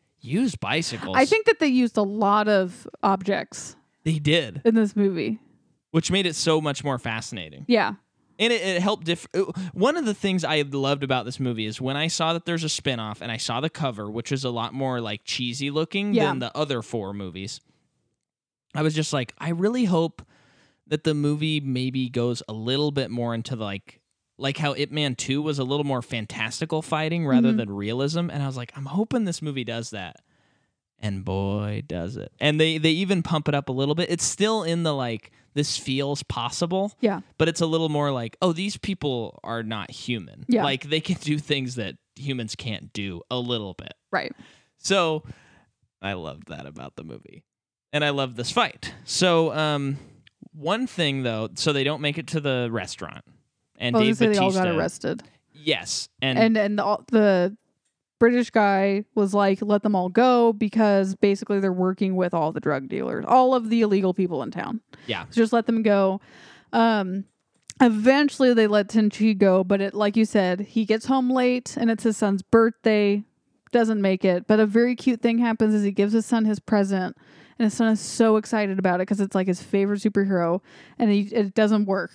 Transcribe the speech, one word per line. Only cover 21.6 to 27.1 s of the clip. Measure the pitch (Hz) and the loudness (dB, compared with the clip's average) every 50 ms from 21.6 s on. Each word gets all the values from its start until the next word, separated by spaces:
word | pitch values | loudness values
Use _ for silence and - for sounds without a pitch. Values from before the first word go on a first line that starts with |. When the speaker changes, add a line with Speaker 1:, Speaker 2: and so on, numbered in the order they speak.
| 143 135 127 127 127 131 127 131 131 123 | -2 -2 -2 -2 -2 -2 -2 -2 -4 -2
Speaker 1:
goes | 123 120 120 123 120 - - | -2 -2 0 0 -2 -4 -6
a | - 107 | -10 -8
little | 110 110 123 131 139 147 147 | -6 -4 -2 0 0 0 0
bit | 139 139 131 87 | 0 -2 -4 -4
more | 117 120 120 117 117 | -4 -4 -4 -4 -4
into | 113 113 - 135 | -4 -6 -6 -6
the, | 110 110 | -6 -6
like, | 101 98 98 - - - _ _ _ _ _ _ _ _ - | -6 -8 -8 -12 -14 -20 _ _ _ _ _ _ _ _ -6
like | 131 139 135 | -4 -4 -2
how | - 156 147 139 | -2 -2 -2 0
Ip | 131 147 - | -2 -4 -4
Man | - 151 147 139 123 | -2 -2 -2 -2 -4
two | - - - 135 143 151 | -4 -4 -2 -2 -2 -2
was | 156 147 139 | -2 -2 -2
a | 131 | -2
little | 127 143 147 147 | -2 -2 -2 0
more | 143 135 123 | -2 -2 -4
fantastical | 117 - 131 113 107 - - 117 110 113 - - 165 156 165 156 | -4 -4 -6 -6 -6 -6 -6 -4 -4 -4 -4 -4 -6 -4 -4 -4
fighting | 156 - 165 151 156 156 | -2 -2 -2 -2 -2 -2